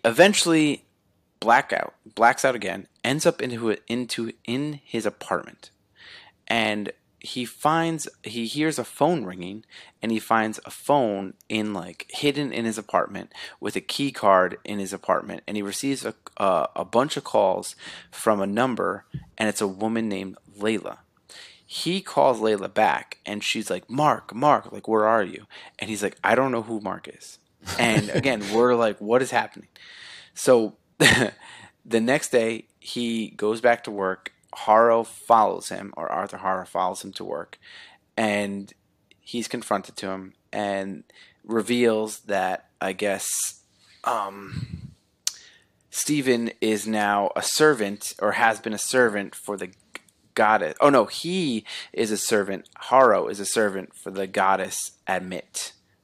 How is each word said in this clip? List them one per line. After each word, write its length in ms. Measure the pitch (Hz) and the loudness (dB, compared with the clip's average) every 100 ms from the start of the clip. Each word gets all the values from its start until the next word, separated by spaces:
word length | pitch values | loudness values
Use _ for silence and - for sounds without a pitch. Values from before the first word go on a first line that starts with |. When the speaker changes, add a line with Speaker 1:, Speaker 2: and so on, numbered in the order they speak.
Speaker 1:
eventually 760 | 117 113 196 202 175 160 151 - _ _ _ _ _ _ | 4 8 6 6 4 4 2 -2 _ _ _ _ _ _
blackout, 540 | 104 123 - 95 - - - | 4 4 4 -4 -4 -10 -10
blacks 300 | - 117 131 | 4 4 4
out 100 | 135 | 0
again, 340 | 120 101 95 87 _ | 0 -6 -8 -12 _
ends 220 | 117 147 170 | -2 0 0
up 160 | - | 0
into, 340 | 127 117 117 104 - | -4 -2 -2 -2 -4
into, 460 | 120 120 - 113 - - | -6 -4 -6 -8 -8 -6
in 340 | 127 147 143 | -4 -4 -8
his 240 | - 113 107 | -8 -4 -4
apartment. 640 | - - 92 - - - _ _ _ - - - _ - | -6 -4 -6 -6 -18 -20 _ _ _ -20 -20 -20 _ -4
And 440 | 113 107 107 101 - _ _ | -2 0 -2 -6 -12 _ _
he 240 | - 127 | -12 -8
finds, 640 | 117 - 151 165 165 160 - - | -8 -2 0 2 0 -4 -8 -14
he 240 | 107 117 113 | -10 -6 -4
hears 320 | 143 156 143 | -2 -2 -2
a 60 | |
phone 400 | 113 - 147 170 | -6 0 0 0
ringing, 400 | 95 92 90 107 - - - _ | -4 -10 -12 -12 -18 -20 -20 _
and 80 | 110 | -4
he 80 | 110 | -2
finds 400 | - 113 110 107 | 2 2 2 -4
a 60 | - | -14
phone 640 | - - 143 117 98 98 - - | -6 0 2 2 -2 -8 -12 -6
in, 260 | 107 107 | -4 -4
like, 320 | 98 87 - - | -6 -10 -14 -14
hidden 440 | - 143 143 143 | -4 -2 -2 -4
in 120 | - | -4
his 140 | 113 107 | -4 -6
apartment 540 | 104 92 - 98 92 - - - | -2 -2 -2 -6 -14 -16 -18 -10
with 160 | 107 101 | -6 -6
a 40 | |
key 280 | - - 139 | -6 -4 -4
card 460 | - 104 95 90 - | 2 6 6 4 -2
in 140 | - 104 | -8 -8
his 160 | 95 | -6
apartment. 480 | 98 - 92 - 92 - | -4 -2 -2 -4 -12 -8
And 100 | 104 | -6
he 60 | |
receives 420 | 101 98 139 135 110 | -6 -4 -4 -4 -6
a, 80 | - - - | -10 -14 -2
uh, 280 | 98 87 - | 2 2 0
a 120 | - - | -4 0
bunch 300 | 117 147 - | 0 0 -2
of 60 | |
calls 540 | - 107 98 92 - - - - - | -2 2 2 0 -6 -14 -18 -20 -18
from 300 | - - 104 | -2 0 2
a 60 | 98 | 0
number, 580 | 104 131 113 92 98 - - - - | 0 0 0 -4 -4 -10 -16 -12 -4
and 120 | 107 | -4
it's 120 | - | -2
a 80 | 101 | -4
woman 400 | 92 110 113 113 | -2 -4 -2 -4
named 300 | 92 95 - _ 101 | -6 -8 -14 _ -6
Layla. 400 | 104 110 - - _ _ - - - - | -2 -2 -4 -14 _ _ -20 -20 -20 -20
He 360 | - - 160 185 | -14 -8 -4 -4
calls 400 | - - 143 113 | -2 2 2 4
Layla 320 | 110 104 95 | 0 0 -2
back, 460 | - 101 65 - - - | 0 2 0 -6 -14 -12
and 180 | 104 | -6
she's 240 | - 113 104 | -4 -4 -4
like, 220 | 92 - | -6 -4
"Mark, 440 | 127 151 110 - | 0 2 0 -4
Mark, 380 | 107 147 117 - | 0 2 2 0
like, 160 | 101 - | -4 2
where 180 | 110 107 | 2 4
are 160 | 113 | 4
you?" 240 | 92 - - - - - | 0 -6 -16 -20 -20 -12
And 120 | 98 | -8
he's 120 | 104 | -4
like, 140 | 101 - | -4 0
"I 100 | 98 | 2
don't 180 | 120 135 | 2 2
know 100 | 117 | -2
who 180 | 113 110 | -4 -6
Mark 280 | 101 92 - | -6 -10 -12
is." 300 | - - - _ _ - - | -20 -20 -20 _ _ -8 0
And 300 | 120 110 104 | 2 2 0
Speaker 2:
<laughs> 40 | |
Speaker 1:
again, 280 | - 135 117 101 | 0 0 -2 0
we're 200 | 110 123 | 2 4
like, 260 | 120 113 104 | 4 2 -2
"What 200 | 104 123 | 0 2
is 120 | 127 | 2
happening?" 360 | 120 107 - - - - - - - - | -2 -2 -8 -20 -20 -20 -20 -20 -20 -18
So 440 | - - 123 107 - _ | 0 6 6 4 -6 _
<laughs> 120 | - | 4
the 1000 | 156 - 113 - - - - _ - 113 | 6 6 2 -4 -18 -20 -20 _ -2 2
next 300 | 117 147 - | 4 2 2
day, 360 | 123 113 113 - _ - | 0 2 -4 -10 _ -10
he 440 | 123 120 113 107 | -6 -4 -4 -6
goes 300 | - 107 113 | -4 -2 2
back 220 | 120 117 | 2 2
to 60 | - | -2
work. 420 | 104 95 92 - _ _ | -4 -4 -4 -10 _ _
Harrow 480 | - - 110 117 113 | -4 4 6 8 4
follows 640 | 113 - - 117 104 90 - | 0 -4 4 6 6 0 -8
him, 220 | 95 98 - | -10 -12 -10
or 120 | 82 | -6
Arthur 280 | - 98 92 | -4 -6 -6
Harrow 260 | 95 92 | -4 -4
follows 380 | 90 87 90 95 | -4 -2 -2 -4
him 80 | 101 | -10
to 100 | 92 | -12
work, 340 | 92 73 87 - - - - _ _ - | -10 -10 -10 -18 -20 -20 -20 _ _ -2
and 560 | 107 104 101 101 98 _ _ _ _ _ | 0 0 -2 -6 -12 _ _ _ _ _
he's 280 | - 120 110 | -10 -8 -6
confronted 480 | 123 107 101 - - | -6 -4 -4 -4 -10
to 140 | 98 | -8
him 240 | 95 95 _ _ | -8 -12 _ _
and 500 | 104 101 98 98 92 - - - _ | -6 -4 -4 -6 -12 -18 -20 -20 _
reveals 760 | - 113 107 120 120 107 110 - | -4 -2 0 2 4 2 -2 -8
that, 480 | - 98 92 90 _ - | -4 -2 -2 -4 _ -8
I 120 | 95 | -6
guess, 340 | 95 104 95 - - - - _ _ _ _ | -2 -2 -2 -4 -4 -6 -8 _ _ _ _
um, 880 | - 117 98 101 98 - - - - - _ _ - - - _ _ _ _ | -4 -4 -6 -10 -12 -10 -10 -12 -16 -20 _ _ -10 -10 -14 _ _ _ _
Stephen 640 | - - 147 131 120 117 - | -6 -2 0 2 2 0 -2
is 260 | 110 107 104 | 0 0 0
now 440 | 107 104 101 101 | 0 2 2 0
a 80 | - | -2
servant, 720 | - - 156 131 101 101 - - | -2 4 4 4 -2 -6 -12 -2
or 120 | 104 | -2
has 280 | 98 113 110 | 2 2 2
been 120 | 113 | -4
a 60 | 104 | -6
servant 560 | - 127 120 101 98 | 0 4 4 2 -6
for 220 | - - 98 | -10 -10 -10
the 100 | 92 | -10
g-, 60 | - _ - _ _ _ | -16 _ -20 _ _ _
goddess. 400 | - 107 107 80 - | 2 4 4 4 4
Oh, 100 | 143 | 6
no, 160 | 139 101 | 6 4
he 580 | - 165 190 156 110 - - - | -2 -4 -2 0 -2 -6 -14 -8
is 180 | - 107 | -4 -2
a 60 | 104 | -2
servant. 520 | - 110 98 95 - - - | 0 0 0 -6 -12 -16 4
Harrow 380 | 127 127 92 80 | 6 8 6 0
is 120 | 101 | -6
a 60 | 98 | -2
servant 480 | 120 104 95 - | 0 0 -2 -10
for 160 | - - | -14 -10
the 160 | 95 95 | -8 -4
goddess 640 | 95 95 95 98 - - - - | 0 2 2 -2 -8 -10 -10 -6
Ammit, 640 | 92 92 90 - - - - _ _ | -4 -6 -10 -10 -12 -12 -14 _ _